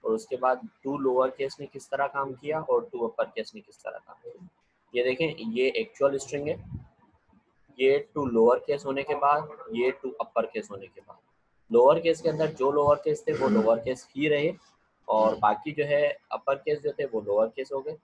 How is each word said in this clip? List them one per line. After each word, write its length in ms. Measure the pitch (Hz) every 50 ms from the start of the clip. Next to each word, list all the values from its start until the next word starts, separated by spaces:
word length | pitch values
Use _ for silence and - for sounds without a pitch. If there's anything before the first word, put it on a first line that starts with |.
| -
और 60 | 113
उसके 260 | 110 110 - _ 131
बाद 320 | 123 127 127 127 127 113 110 _ _ _
to 120 | 135 143 143
lower 300 | 135 131 123 127 131 135
case 280 | 131 - 139 135 - -
ने 60 | 143
किस 240 | 139 _ 139 - -
तरह 180 | - 135 139
काम 260 | 135 - 139 139 135 131
किया 260 | 123 143 147 151 156
और 300 | 156 - 123 120 117 120 -
to 80 | 120 117
upper 220 | 110 - - 113
case 260 | 110 - 113 107 - -
ने 60 | 107
किस 180 | 101 _ - _
तरह 180 | _ - -
काम 180 | - _ - -
किया। 340 | _ _ - - - 180 180 _ _ _ _ _ _ _ _ -
ये 80 | 120 123
देखें, 320 | 131 127 127 165 156 127
ये 340 | - 110 113 110 120 131 135
actual 480 | - 113 113 - - - 139 139 139
string 300 | 135 - - 151 143 143
है, 320 | 151 180 - - - - - - _ _ _ _ _ _ _ _ _ _ _ _ _ _ _ _ _ _ -
ये 300 | 131 135 139 147 143 _ _
to 100 | 156 139
lower 320 | 127 117 113 113 120 123 -
case 260 | - - 143 143 -
होने 180 | 139 135 139 139
के 120 | - 147
बाद, 340 | 135 143 143 147 151 156 - - - - -
ये 280 | 113 117 123 127 127 - -
to 60 | 131 - -
upper 240 | - - _ 117 110
case 220 | - - 110 104 -
होने 160 | 101 98 98
के 140 | 92 _ -
बाद। 160 | _ _ - _ _ _ _ _ _ _ _ _ _ _
Lower 280 | 113 117 123 135 156 165
case 220 | 165 165 160 -
के 80 | - 165
अंदर 180 | 156 151 160
जो 240 | 151 - - 131 139
lower 240 | 143 151 147 147 147
case 280 | 147 - 156 147 - -
थे 60 | - 151
वो 160 | - 135 131
lower 300 | - 110 107 110 117 113
case 340 | 113 123 127 - - _ _
ही 120 | 135 147
रहे, 260 | 156 147 143 147 165 185 - _ _ _ _ _ _ _ _ _
और 280 | - 110 110 107 110 110
बाकी 360 | - 107 107 107 - - 156
जो 140 | 147 147 147
है 320 | 143 143 147 147 143 - - _ _
upper 240 | - - _ - 139
case 240 | 139 - 151 147 147
जो 120 | 143 147
थे 140 | 139 - 143
वो 160 | 131 113 110
lower 260 | 104 101 101 104 113
केस 220 | 113 113 131 131 - 139
हो 80 | 135
गए। 160 | 135 147 160 156